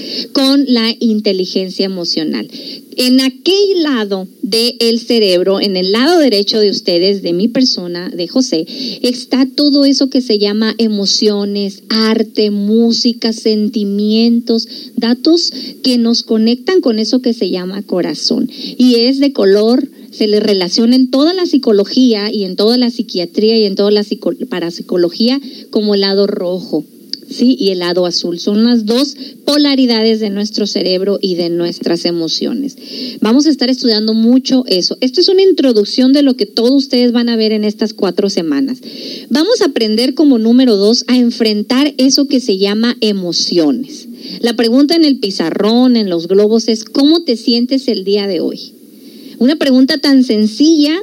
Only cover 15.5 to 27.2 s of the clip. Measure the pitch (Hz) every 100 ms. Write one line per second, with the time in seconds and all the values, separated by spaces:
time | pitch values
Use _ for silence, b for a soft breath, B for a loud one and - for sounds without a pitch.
15.5 | B B B 262 247 233 233 - 220 220
16.5 | 247 302 381 262 220 214 254 247 226 185
17.5 | 180 180 196 - 180 170 151 - - -
18.5 | B B B 247 233 240 269 277 - 196
19.5 | 208 220 262 262 B B - 214 208 214
20.5 | 196 180 - 233 254 254 262 311 370 349
21.5 | 294 240 202 202 254 254 208 208 214 185
22.5 | 185 208 247 233 233 - 185 175 - 214
23.5 | 226 202 196 202 208 208 208 175 - -
24.5 | 185 170 170 - 180 175 - 233 277 B
25.5 | B B 220 208 202 196 196 202 202 180
26.5 | 185 - 156 - - - -